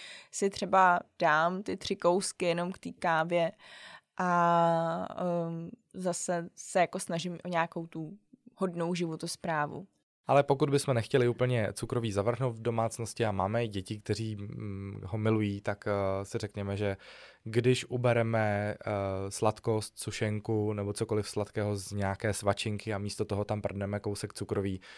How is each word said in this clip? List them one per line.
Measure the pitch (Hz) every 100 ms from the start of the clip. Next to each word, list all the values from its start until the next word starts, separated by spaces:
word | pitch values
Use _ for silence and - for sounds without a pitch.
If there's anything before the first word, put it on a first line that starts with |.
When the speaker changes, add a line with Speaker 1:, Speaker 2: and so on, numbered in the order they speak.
| - - -
Speaker 1:
si | - 196
třeba | - 190 190 185 175 - -
dám | 165 151 165 185
ty | 208 190
tři | - 190
kousky | 175 180 196 - 180
jenom | 165 175
k | 185
té | - -
kávě | 180 160 165 175 165 - - - - - _ -
a, | 180 175 175 170 170 165 165 170 - -
ehm, | 180 175 165 165 165 - _
zase | 185 180 175 - 175 170 -
se | - 190
jako | 170 185
snažím | - 165 175 175 -
o |
nějakou | 175 165 - 165
tu | 160 156 202 _ - - -
hodnou | 190 170 170 175
životosprávu. | 170 160 170 - 175 156 147 156 190 _ _ _ -
Speaker 2:
Ale | 135
pokud | 139 135 147
bychom | 139 135
nechtěli | 123 104 139 120
úplně | 117 127 123 104
cukroví | - 117 123 117
zavrhnout | 98 101 117 131 113
v |
domácnosti | 113 113 113 - 113 - 110
a |
máme | 98 92 113 117
i |
děti, | 101 92 107
kteří, | - 104 110 104
mm, | 101 120 107 98 98 98 98
ho | 110
milují, | 107 110 104 101
tak, | - 101 -
eh, | 101 98 98 98
si | 117
řekněme, | 104 - 98 101
že | 104 98 - - - -
když | - 110 120 127 -
ubereme, | 123 123 117 113 113 107 101 104 - -
eh, | 104 98 95 98
sladkost, | - 110 104 - 110 107 -
sušenku | - - 107 107 101 110 104
nebo | 104 101
cokoliv | 104 110 107 101
sladkého | - 104 - 104 101
z | 92
nějaké | 101 98 98 110
svačinky | 101 101 98 110 104 -
a | 101
místo | 104 - 104
toho | 101 104
tam | 107
prdneme | 98 98 98 104
kousek | 107 101 104
cukroví, | - 98 101 98 92 -